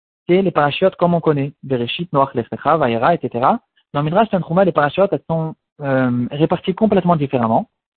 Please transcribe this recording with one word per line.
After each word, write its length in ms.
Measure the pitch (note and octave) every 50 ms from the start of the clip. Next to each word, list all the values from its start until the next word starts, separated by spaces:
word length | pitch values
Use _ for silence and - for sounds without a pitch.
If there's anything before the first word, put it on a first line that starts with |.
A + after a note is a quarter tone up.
| _ _ _ _ _ -
c'est 120 | F3 F#3+
les 100 | G3 F3
parachiotes 460 | - D#3 D3 C#3+ - - F#3+ F#3+ -
comme 160 | - F3 E3+ E3+
on 80 | E3
connaît, 320 | - D#3+ D3 C#3 C3+ D3 - _ -
Bereshit, 480 | C3+ C3+ A#2+ A#2+ A#2 - - F3 -
Noach, 220 | - C#3 C3+ - -
Lech 140 | B2+ A2+ -
Lecha, 240 | A2+ - - C#3+ D#3+
Vayera, 380 | D#3+ C#3 A#2+ A2+ A2+ B2 E3 F3
et 60 | -
cetera. 400 | - A#2+ - A#2 B2+ D#3 A3 A#3+ - _ _ _ _ _ -
Dans 100 | C#3+ D3
Midrash 260 | D#3 E3+ G#3 A3+ G#3
Tanchuma, 360 | G3+ F3+ D#3+ - E3 F#3+ G3
les 80 | E3+ D3+
parachiotes, 400 | D#3+ D3 C#3+ - F3+ G3 G3 G#3
elles 100 | - - -
sont, 260 | E3 D#3+ D#3+ D#3+ - - _ _ _ -
euh, 460 | C#3+ C#3 C3 C3 B2+ B2 B2 B2 A#2+ A#2+
réparties 440 | D3 C#3+ D#3+ - F3+ - - F#3+ F3+
complètement 400 | - A3 G#3 G3+ F#3+ E3+ F3 E3+
différemment. 540 | D3 C#3+ C3 - B2 A#2 A2+ A2+ D3+ A3+ - _ _ _ _ _